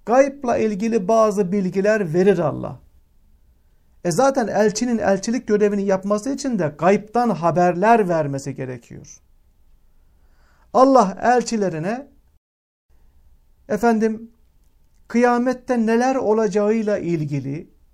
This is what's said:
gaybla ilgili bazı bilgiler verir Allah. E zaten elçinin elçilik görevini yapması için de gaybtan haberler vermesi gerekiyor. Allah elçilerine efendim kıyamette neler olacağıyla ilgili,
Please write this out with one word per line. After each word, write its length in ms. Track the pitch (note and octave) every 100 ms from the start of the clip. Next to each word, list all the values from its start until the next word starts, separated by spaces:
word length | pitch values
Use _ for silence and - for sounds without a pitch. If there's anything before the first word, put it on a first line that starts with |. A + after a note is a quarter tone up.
| -
gaybla 500 | B3+ C#4+ C#4 A#3+ -
ilgili 520 | A3 G3+ A3+ A3+ F3+
bazı 440 | A3+ A3 G3+ F3+
bilgiler 600 | G3+ F#3 F#3+ G3+ G#3+ F3+
verir 240 | E3+ F#3+ F3+
Allah. 400 | D#3 B2+ A#2+ C3+ - _ _ _ _ _ _ _ _ _ _ _
E 60 | F3
zaten 360 | E3 C4+ C4+ G#3+
elçinin 520 | F#3+ G#3+ G#3 B3 A3+
elçilik 500 | F#3+ G3 G3 B3+ -
görevini 340 | G#3 G#3 G3+
yapması 480 | G3 F#3+ G3 G#3 A#3
için 280 | C#4 C#4 A3+
de 160 | D#3 -
gaybtan 520 | E3 G3+ G3+ A#3+ A#3+
haberler 800 | E3 E3+ E3 F3+ E3+ G#3 A#3 F#3
vermesi 460 | E3 D3 C#3 C#3
gerekiyor. 680 | C3+ C3 B2+ - - C#3+ - _ _ _ _ _ _ _ _ _ _ _ _ _ _ _
Allah 460 | G3+ C4+ C4 F#3+ F#3+
elçilerine 840 | A3+ B3 A#3+ A3+ F#3+ D#3+ E3+ B3 C#4+ _ _ _ _ _ _ _ _ _ _ _ _ _ _ _ -
efendim 640 | G#3 A#3 A3 A3 A3 A3+ _ _ _ _ _ _ _ -
kıyamette 760 | A#3 A#3+ A#3+ B3 B3+ - B3 A3
neler 280 | A3+ B3+
olacağıyla 840 | C4 G#3 A3 A3 G3+ G#3 A3+ G#3 G3+
ilgili, 720 | E3 E3 D3 C#3+ C3 D3 - _ _